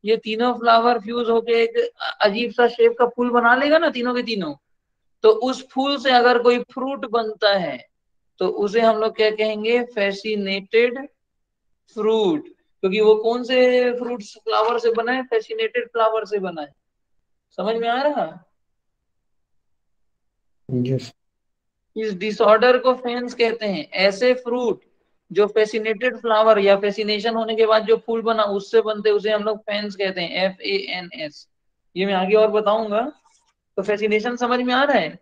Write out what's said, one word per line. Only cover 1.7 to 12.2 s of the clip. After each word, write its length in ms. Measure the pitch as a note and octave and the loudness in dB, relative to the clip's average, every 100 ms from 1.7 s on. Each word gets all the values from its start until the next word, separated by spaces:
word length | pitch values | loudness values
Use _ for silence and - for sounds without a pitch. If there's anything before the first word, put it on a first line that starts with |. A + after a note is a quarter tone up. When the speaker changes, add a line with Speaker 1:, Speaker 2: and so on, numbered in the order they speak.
| A#3 - _ - - | 0 -4 _ -10 0
Speaker 1:
अजीब 300 | G#3 G#3 A#3+ | 0 0 -4
सा 160 | - A#3+ | 2 2
shape 260 | A#3+ A#3 A#3 | 4 2 4
का 60 | A#3+ | -2
फूल 220 | - B3 | 0 0
बना 220 | A#3+ A#3 | 2 4
लेगा 220 | B3+ D4 D#4+ | 4 4 2
ना 120 | E4 | 2
तीनों 240 | A#3+ B3 | -2 -4
के 60 | B3 | -4
तीनों, 300 | A#3+ G#3+ D#3 C#3+ _ _ _ _ _ _ | -4 -6 -6 -10 _ _ _ _ _ _
तो 60 | A3 | 4
उस 360 | A3 B3+ B3+ - | 4 0 -4 -8
फूल 280 | C4 C#4 C#4 | -4 -2 -2
से 120 | C4 | 2
अगर 300 | B3 A#3+ A#3+ | 4 6 4
कोई 180 | A#3+ A#3+ | 4 2
fruit 400 | - C4 C4 C#4 B3+ | -2 -8 -8 -8 -4
बनता 460 | A3+ A3 G#3+ G#3 | -4 -4 -2 0
है 220 | G3 D#3+ B2 - _ _ _ _ _ | 0 -2 -8 -16 _ _ _ _ _
तो 80 | F#3 - | -4 -2
उसे 240 | G3+ A3 | -2 2
हम 160 | A3+ G#3+ | 2 2
लोग 180 | A3 | -4
क्या 140 | A3 G#3+ | 0 0
कहेंगे, 500 | G#3+ G#3+ G#3+ A3 A#3+ | 0 -4 -4 -2 -2
Fascinated 1120 | A#3+ G#3+ G3+ G3 A3 G#3 G3 G3 G3 A3+ A#3+ B3+ C#4+ _ _ _ _ _ _ _ _ | -2 -4 -4 -4 -6 -6 -4 -6 0 2 2 -2 -12 _ _ _ _ _ _ _ _
fruit, 520 | A3 G#3+ A3+ | -4 -2 0